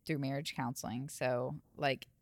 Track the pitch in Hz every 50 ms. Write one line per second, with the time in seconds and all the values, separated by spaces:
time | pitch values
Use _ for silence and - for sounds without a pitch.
0 | - - 156 139 139 135 139 139 151 - - - 131 120 143 - - - 110 123
1 | 135 143 - - 135 127 127 123 127 131 151 156 - - - - 147 139 131 127
2 | - - _ _